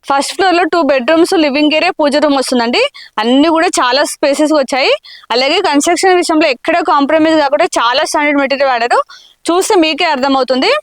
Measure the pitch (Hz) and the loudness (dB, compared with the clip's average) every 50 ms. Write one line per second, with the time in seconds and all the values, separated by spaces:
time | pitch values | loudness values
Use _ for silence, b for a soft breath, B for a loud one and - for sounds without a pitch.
0 | _ - 277 277 277 - - - 381 370 349 339 370 320 - 349 330 269 285 262 | _ -2 -2 -2 -2 -4 -4 -2 0 2 2 2 0 0 0 0 0 0 0 0
1 | 240 240 320 320 330 - 381 359 294 294 254 294 302 302 294 311 311 349 - - | 0 0 2 2 2 2 2 0 0 0 0 0 0 0 0 0 -2 -2 -2 0
2 | 311 285 240 302 285 302 277 269 262 - 269 247 233 233 247 392 494 571 B B | -2 0 0 0 0 2 0 0 -2 -2 -2 -2 -2 0 0 -2 -2 -2 B B
3 | B B B - 214 233 254 269 294 330 311 320 330 392 - - 277 247 240 277 | B B B -4 -2 2 2 4 4 4 2 2 0 0 0 0 0 0 0 0
4 | 294 294 - _ - 285 277 - 311 285 311 302 269 - - 254 277 381 523 605 | -2 -2 -4 _ -2 -2 0 0 0 0 2 0 0 -2 -2 -2 0 0 -2 -2
5 | B B B B B B 226 240 262 269 320 392 359 339 294 285 285 330 359 - | B B B B B B -2 -2 0 0 0 0 0 0 0 0 0 0 -2 0
6 | - 381 359 359 339 - 330 311 330 311 254 - _ - 330 339 330 349 349 294 | 2 2 2 2 2 0 0 0 0 0 -2 -4 _ -2 -2 -2 0 0 0 0
7 | 285 262 311 320 311 320 320 311 294 277 269 294 330 - - 320 240 233 247 269 | 0 0 0 0 2 2 2 2 2 2 2 2 0 0 0 -2 -2 0 0 -2
8 | 320 330 - 277 285 294 294 285 277 262 277 262 277 269 247 233 226 240 330 508 | -2 -2 -2 -2 0 0 0 0 0 -2 -2 -2 0 0 0 -2 0 0 0 -2
9 | 571 B B B B B B B _ - 330 359 370 - 440 370 320 311 320 311 | -2 B B B B B B B _ -2 0 0 0 2 2 2 2 0 0 -2
10 | 359 330 302 262 247 277 269 269 254 - 262 254 285 392 554 605 | -2 -2 -2 -2 0 0 0 0 0 0 -2 -2 0 0 0 -2